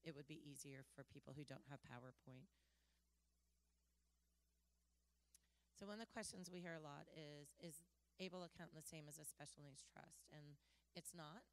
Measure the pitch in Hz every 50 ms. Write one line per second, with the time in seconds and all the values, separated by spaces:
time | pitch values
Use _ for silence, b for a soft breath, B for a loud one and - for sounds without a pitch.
0 | - 160 156 139 147 139 156 151 151 147 143 127 - 143 135 135 135 - - -
1 | 135 - - - - - 131 143 147 127 135 135 - - 143 135 - - 131 123
2 | 120 127 123 - - - 131 127 147 - B B B B B B B B B B
3 | B B - - - - - - - - - - - - - - - - - -
4 | - - - - - - - - - - - - - - - - - - - -
5 | - - - - - - - B B B B B B B B - 202 196 208 214
6 | 226 - - 226 214 - - 190 185 170 185 180 175 175 165 160 156 151 143 151
7 | 165 160 - - 156 147 147 147 147 - - - - 170 151 - 170 - - -
8 | - - - - 190 190 175 180 180 170 - - 175 170 - 156 151 - - 160
9 | 151 147 147 156 151 - - - 147 147 - - 147 143 135 143 - - - -
10 | - - - - - - - 151 147 147 147 - B B B B B B - 175
11 | 165 - - 175 156 151 160 226 - -